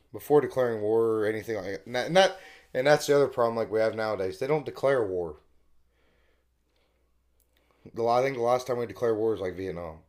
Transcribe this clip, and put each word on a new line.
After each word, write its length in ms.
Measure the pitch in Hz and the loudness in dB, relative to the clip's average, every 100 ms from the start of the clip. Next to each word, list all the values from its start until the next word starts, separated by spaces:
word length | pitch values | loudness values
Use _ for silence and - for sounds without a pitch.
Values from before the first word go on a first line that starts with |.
| _ | _
before 280 | 107 - 147 | -14 4 4
declaring 400 | 123 131 123 110 | 4 -2 -2 0
war 240 | 104 113 | 0 2
or 220 | 113 110 107 | 2 2 0
anything 280 | 110 104 107 | -2 -6 -6
like 280 | 92 98 | -6 -10
that, 220 | 110 123 120 | -6 -6 0
and 100 | 180 | 4
that, 220 | 190 - - - _ | 4 2 -18 -20 _
and 120 | 127 139 | 0 4
that's 200 | 147 - | 4 4
the 80 | |
other 140 | 143 135 | 2 2
problem, 260 | 131 117 | 2 0
like, 160 | 113 104 | 0 -2
we 80 | 110 | 0
have 140 | 110 | 0
nowadays. 440 | 107 110 101 95 92 | 0 -4 -2 -4 -4
They 60 | 131 | -2
don't 160 | 156 123 | -2 -4
declare 380 | - 135 135 101 | -2 0 0 0
war. 300 | 90 85 73 _ _ _ _ _ _ _ _ _ _ _ _ _ _ _ _ _ _ _ _ _ _ _ _ 107 | -4 -6 -10 _ _ _ _ _ _ _ _ _ _ _ _ _ _ _ _ _ _ _ _ _ _ _ _ -16
The 80 | 117 | -2
la-, 160 | 117 123 | 2 2
I 40 | |
think 140 | 135 131 | 2 0
the 60 | |
last 240 | 117 127 127 | 0 0 0
time 120 | 120 | -4
we 80 | 117 | -4
declared 300 | - 117 107 | -2 -2 0
war 140 | 110 | 0
was, 100 | 98 | -2
like, 140 | 92 87 | -4 -6
Vietnam. 420 | 95 85 85 80 | -8 -8 -10 -14